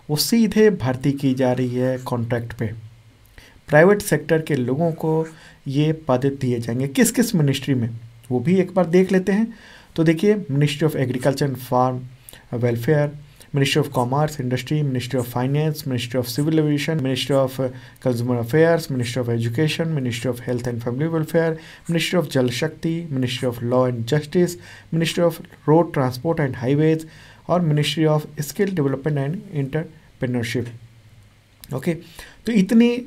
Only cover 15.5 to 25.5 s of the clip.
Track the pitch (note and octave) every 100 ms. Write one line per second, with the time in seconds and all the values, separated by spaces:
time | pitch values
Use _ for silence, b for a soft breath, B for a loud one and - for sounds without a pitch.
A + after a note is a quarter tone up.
15.5 | D3 D#3 D3+ C3+ B2+ - C3 A#2+ - D3+
16.5 | D#3+ D3+ D3 C#3+ D#3+ C3 C3 - C#3 C3
17.5 | C3 C3 - B B C3 A#2+ A#2+ A#2+ A#2
18.5 | D#3 E3 E3 D#3+ C3 A#2 C3 A#2+ A#2 A#2
19.5 | A#2 D#3 - E3 D#3 B2 A2+ C3 B2 -
20.5 | B2 B2 A#2+ A#2+ B2+ D#3+ D#3+ D#3 E3 E3
21.5 | D#3+ B B - E3 - F3+ E3 C#3 B2+
22.5 | B2 D#3 - E3 E3 E3+ C3+ B2+ - C3
23.5 | A#2 A#2+ B2+ B2+ A#2+ A2+ D3+ D3+ F3+ F3
24.5 | F3 B B B E3 E3 - E3+ D#3+ -